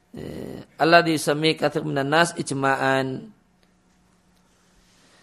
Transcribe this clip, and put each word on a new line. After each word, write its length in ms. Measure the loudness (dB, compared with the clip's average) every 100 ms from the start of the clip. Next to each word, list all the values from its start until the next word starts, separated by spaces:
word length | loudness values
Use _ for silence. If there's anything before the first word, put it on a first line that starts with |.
| _
Eh, 480 | -18 -16 -14 -14 -16 -12 0
alladhi 400 | 6 6 6 0
yusami 380 | 0 0 0
katsir 320 | 0 -2 -2 -4
minan 240 | -4 0
nas 240 | 2 0
ijma'an. 1000 | -2 -8 -2 0 0 0 0 -2 -8 -14 -20 _ _ _ _ _ _ _ _ _ _ _ _ _ _ _ _ _ _